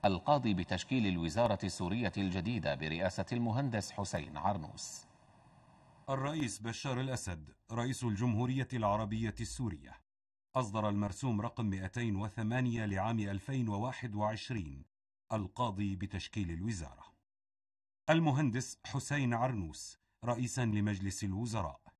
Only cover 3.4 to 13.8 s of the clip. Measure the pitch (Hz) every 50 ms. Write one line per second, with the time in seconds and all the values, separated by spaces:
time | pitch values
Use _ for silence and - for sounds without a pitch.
3.4 | 120 113 110 127 143 135 113 107 95 - - - 98 - - 87 73 - 73 73
4.4 | 80 98 101 87 80 - 73 76 - - - - - - - - - - - -
5.4 | - - - - - - - - - - - - - - 135 131 131 143 156 160
6.4 | 143 110 - - 110 113 113 - - 143 127 123 131 135 127 - - 98 87 78
7.4 | 76 73 - _ _ - 117 117 120 131 131 - 123 117 104 98 120 123 110 107
8.4 | 123 123 131 135 127 - 127 120 107 101 101 107 110 104 110 110 113 107 98 -
9.4 | 113 - - - 127 110 85 71 69 - - - _ _ _ _ _ _ _ _
10.4 | _ _ - 131 123 101 98 110 104 104 104 101 104 101 92 - 135 131 113 104
11.4 | 107 117 - - 117 104 98 95 95 95 - 120 120 113 101 98 104 107 - -
12.4 | 110 107 120 127 127 123 117 117 110 104 98 95 98 113 117 113 104 101 98 95
13.4 | - - 135 131 120 110 101 101